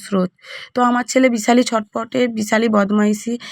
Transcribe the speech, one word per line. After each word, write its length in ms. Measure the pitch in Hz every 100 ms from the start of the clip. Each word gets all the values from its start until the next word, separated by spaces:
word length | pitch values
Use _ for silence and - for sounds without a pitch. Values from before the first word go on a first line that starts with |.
স্রোত, 260 | - 196 185 - - - -
তো 60 | 247 247
আমার 160 | 240 247
ছেলে 160 | 262 262 233
বিশালই 280 | 226 240 247
ছটপটে, 500 | 226 214 226 226 262 247 220
বিশালই 300 | 208 220 226 208
বদমাইশি, 580 | 196 208 208 208 233 240 -